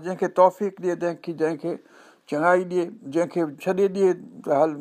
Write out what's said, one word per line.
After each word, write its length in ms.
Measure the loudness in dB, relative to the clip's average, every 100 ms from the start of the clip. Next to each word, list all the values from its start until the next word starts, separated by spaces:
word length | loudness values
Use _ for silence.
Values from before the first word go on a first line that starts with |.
| -4
جنهن 120 | -4
کي 60 | -2 4
توفيق 340 | 4 4 -6 -4
ڏئي، 140 | -4 -2
جنهن 200 | -4 -6
کي، 100 | -10
جنهن 240 | -2 -2 -2
کي 120 | -8 -8 _ -20 -20 _ _
چڱائي 340 | 0 4 4 2
ڏئي، 120 | -2 -2 -8 -6
جنهن 140 | -2 -2
کي 80 | -2 -4 -4
ڇڏي 260 | -4 0 0 2
ڏئي، 140 | 2 2 -6 -12 0
ته 180 | 2
هل 120 | 2 0